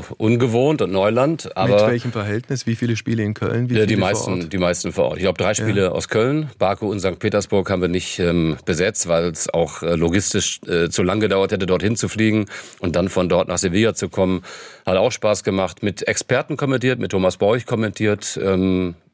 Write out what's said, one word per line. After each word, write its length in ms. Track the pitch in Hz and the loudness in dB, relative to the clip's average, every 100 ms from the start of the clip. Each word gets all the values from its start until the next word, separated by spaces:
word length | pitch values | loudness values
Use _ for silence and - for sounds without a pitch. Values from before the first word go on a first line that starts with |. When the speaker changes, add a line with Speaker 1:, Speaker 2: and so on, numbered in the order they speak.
| - - | -4 -2
Speaker 1:
ungewohnt 680 | 110 120 123 117 143 147 | 2 2 2 2 2 2
und 80 | 90 | 0
Neuland, 680 | 95 104 117 143 165 - 92 | 2 2 2 2 0 -6 -2
aber 200 | 95 104 | 4 6
Speaker 2:
Mit 60 | 110 | 4
welchem 240 | 120 123 | 2 -2
Verhältnis? 560 | 113 104 110 - 131 120 | -4 -4 -4 -4 -4 -2
Wie 80 | 113 | -2
viele 200 | 120 110 | 0 -2
Spiele 260 | - 113 | -2 -2
in 100 | 104 | -2
Köln? 380 | 107 104 117 123 | -2 -2 0 0
Wie 20 | |
Speaker 1:
Ja, 140 | 113 104 | 2 2
die 80 | - | 2
Speaker 2:
viele 60 | |
vor 80 | 92 | 2
Speaker 1:
meisten, 200 | 107 - 90 | 0 -2 -4
Speaker 2:
Ort? 100 | 80 | -2
Speaker 1:
die 40 | 92 | 0
meisten 320 | 90 87 87 | 0 0 -2
vor 140 | 90 67 | 0 0
Ort. 100 | 80 | 2
Ich 60 | |
glaub, 160 | 92 82 | -2 0
drei 80 | 95 | 0
Speaker 2:
Ja. 80 | 110 | 0
Speaker 1:
Spiele 360 | 110 98 92 | 0 2 2
aus 160 | 80 - | 0 0
Köln. 440 | 107 123 151 147 - | 0 2 0 -4 -2
Baku 320 | 95 98 104 | 0 0 -4
und 80 | 101 | -2
Sankt 180 | 92 87 | -4 -2
Petersburg 500 | 104 101 92 101 90 | 0 0 0 0 0
haben 100 | 92 | 0
wir 60 | 87 | 0
nicht, 300 | 90 - - | 0 -4 -2
ähm, 380 | 87 85 80 67 - | 2 2 2 -2 -4
besetzt, 420 | 80 98 - 85 | 0 0 0 0
weil's 420 | 82 87 78 - | 0 0 -4 -2
auch, 300 | 82 80 - | 0 -2 -2
äh, 140 | 82 85 | -2 2
logistisch, 640 | 85 98 - 101 - - - | 2 2 0 -2 -2 -6 -2
äh, 220 | 85 85 | 0 0
zu 120 | - | 0
lang 180 | 92 107 | 0 2
gedauert 320 | 104 98 98 | 2 2 2
hätte, 140 | 98 92 | 0 0
dorthin 300 | 90 101 117 | 2 0 0
zu 120 | 95 | -2
fliegen 380 | 107 110 107 98 - - - | 2 2 2 -2 -8 -16 -6
und 160 | 90 87 | -2 0
dann 140 | 92 | 0
von 180 | 92 90 | 0 2
dort 200 | 87 - | 2 2
nach 100 | 90 | 0
Sevilla 380 | 92 95 110 87 | 0 2 2 0
zu 120 | 95 | -4
kommen. 360 | 101 92 90 - - - - - | 0 0 0 -6 -18 -20 -10 -2
Hat 120 | 92 | 2
auch 140 | 120 | 2
Spaß 320 | - 107 101 | 0 -2 0
gemacht. 380 | - 98 90 - | 0 -2 -2 -4
Mit 260 | 104 - - | -6 -4 -4
Experten 500 | - - 127 156 143 | -4 -2 -2 -2 -4
kommentiert, 400 | 139 127 127 123 | -2 0 0 -2
mit 120 | 92 | -2
Thomas 260 | 98 92 - | 0 0 2
Borch 280 | 101 123 - | 2 0 -2
kommentiert, 720 | 113 107 - 107 104 - - | -2 -2 -2 -2 -2 -4 -4
ähm, 520 | 98 92 95 92 90 85 _ | 0 2 2 0 -2 -6 _